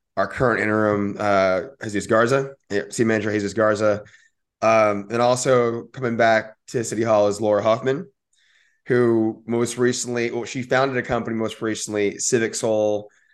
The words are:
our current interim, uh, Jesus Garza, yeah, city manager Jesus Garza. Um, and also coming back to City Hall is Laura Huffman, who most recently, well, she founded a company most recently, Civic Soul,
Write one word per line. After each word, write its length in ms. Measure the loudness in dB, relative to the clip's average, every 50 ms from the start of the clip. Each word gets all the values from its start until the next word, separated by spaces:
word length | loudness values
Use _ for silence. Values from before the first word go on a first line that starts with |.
| _ _ _
our 80 | -4 -4
current 340 | -2 0 0 0 2 2 0
interim, 580 | 0 0 2 2 2 2 2 0 -2 -4 -4 -2
uh, 420 | 0 2 2 4 4 2 2 0 -2 -6 -12 _ -12
Jesus 240 | -6 -6 -6 -2
Garza, 460 | 2 2 2 4 4 2 0 -2 -4 -12 _ _ _
yeah, 140 | -6 -6 -4 -4
city 140 | -2 0 0
manager 280 | 2 2 0 -2 -2
Jesus 220 | -2 -2 -4 -2 0
Garza. 480 | 0 2 2 2 2 2 0 0 -2 -6 -14 -20 _ _ _ _ _ _ _ _ _ 2
Um, 420 | 2 4 4 4 2 0 -2 -6 -4
and 100 | -2 0
also 640 | 2 2 2 2 2 2 2 2 2 0 -2 -6 -10
coming 340 | -14 -10 -6 -6 -4 0
back 380 | 2 4 4 4 2 0 -4 -14 _ _ -8
to 140 | -6 -6 -6
City 200 | -4 -4 -2 0
Hall 240 | 2 4 4 4
is 120 | 2 0 0
Laura 220 | 0 0 0 2
Huffman, 480 | 2 2 0 2 0 -2 -2 -4 -6 -12 _ _ _ _ _ _ _ _ _ _ _ _ _ _ _
who 560 | 0 2 2 4 4 4 2 2 0 -2 -6 -6
most 320 | -4 -2 -2 -2 -2 -2
recently, 540 | 0 0 0 0 -2 -6 -6 -4 -4 -4 -4
well, 140 | -6 -8 -10
she 180 | -8 -10 -10 -4
founded 340 | 0 2 2 2 2 0
a 60 | -4 -2
company 320 | -2 -4 -4 -2 -4 -4
most 260 | -4 -4 -6 -6 -6
recently, 560 | -6 -4 -4 -6 -6 -6 -2 -2 -2 -2 -2
Civic 380 | -4 -2 0 0 0 0 -2 -4
Soul, 560 | -4 -2 -2 0 0 0 0 -2 -4 -6 -12 _ _ _ _